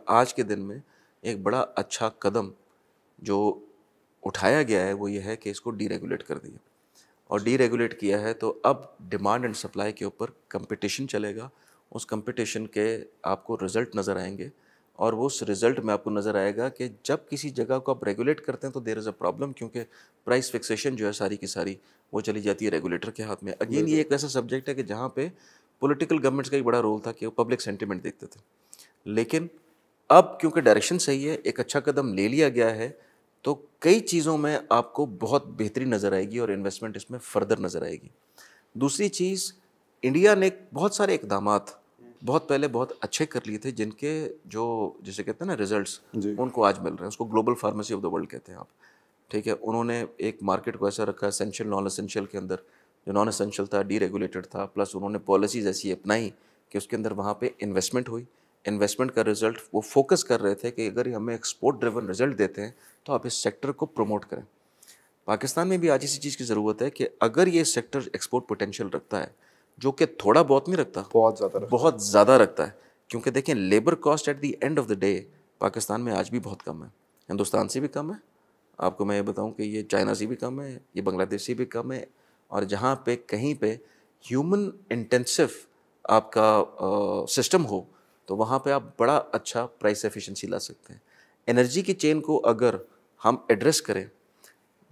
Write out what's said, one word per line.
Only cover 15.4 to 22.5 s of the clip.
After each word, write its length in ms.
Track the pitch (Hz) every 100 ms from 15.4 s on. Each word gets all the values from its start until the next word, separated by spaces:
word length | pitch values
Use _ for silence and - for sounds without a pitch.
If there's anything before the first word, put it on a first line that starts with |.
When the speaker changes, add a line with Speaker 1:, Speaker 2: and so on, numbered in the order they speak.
Speaker 1:
रिजल्ट 360 | 107 98 117 131
में 140 | 110
आपको 160 | 101 107
नज़र 280 | 104 104 101
आएगा 320 | 98 104 131
कि 300 | - 123 101 -
जब 220 | 151 -
किसी 220 | 143 151
जगह 280 | 127 117 131
को 140 | 135
आप 120 | 127
रेगुलेट 360 | 104 101 127 151
करते 280 | - 127 135
हैं, 60 |
तो 80 | 131
there 200 | 113 110
is 60 | 107
a 60 | 95 90
problem, 280 | 85 139 127
क्योंकि 240 | 113 120 113 - - _ -
प्राइस 260 | 127 127
फिक्सेशन 440 | 117 - 110 143 120
जो 100 | 104
है 80 |
सारी 240 | 104 98 104
की 100 | 95
सारी, 300 | 95 92 95 _ _ _
वो 80 | 104
चली 200 | 107 107
जाती 240 | 104